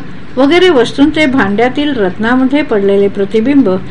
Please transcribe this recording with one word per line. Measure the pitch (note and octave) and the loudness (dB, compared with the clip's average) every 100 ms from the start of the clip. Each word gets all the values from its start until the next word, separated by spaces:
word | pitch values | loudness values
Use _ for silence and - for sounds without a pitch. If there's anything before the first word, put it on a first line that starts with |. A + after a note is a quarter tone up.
| - - - B3 | -6 -14 -6 0
वगैरे | C#4 F4 F#4 | 2 4 4
वस्तूंचे | C4+ A#3 - D4+ D#4 | 2 0 0 0 2
भांड्यातील | D4+ B3 G3 G3+ B3 C#4+ D4 | 0 0 0 0 0 -2 -4
रत्नामध्ये | A#3+ F#3 F3+ A3 B3+ B3+ D4 | -2 -2 -2 -2 0 0 0
पडलेले | D4 G#3 G3 G3+ G3+ | 0 0 2 2 0
प्रतिबिंब | G3+ G3 A3 B3 C#4+ G3+ F#3 - | -2 -2 0 2 2 2 0 -6